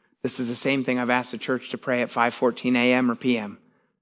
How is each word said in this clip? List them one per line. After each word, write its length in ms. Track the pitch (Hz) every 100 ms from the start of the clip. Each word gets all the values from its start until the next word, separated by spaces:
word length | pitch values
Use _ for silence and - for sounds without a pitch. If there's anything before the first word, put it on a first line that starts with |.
| _ _
This 160 | 127 -
is 80 | 120
the 80 | 123
same 280 | 139 139
thing 160 | 127 127
I've 100 | 120
asked 220 | 123 127
the 60 | 113
church 320 | - 127 -
to 80 | 120
pray 240 | - 123
at 100 | 120
five 220 | - 120
fourteen 420 | - 127 117 127 123
A 180 | 123
M 160 | 127 127
or 60 | 117
P 220 | 131 120
M. 200 | 104 98 _ _ _ _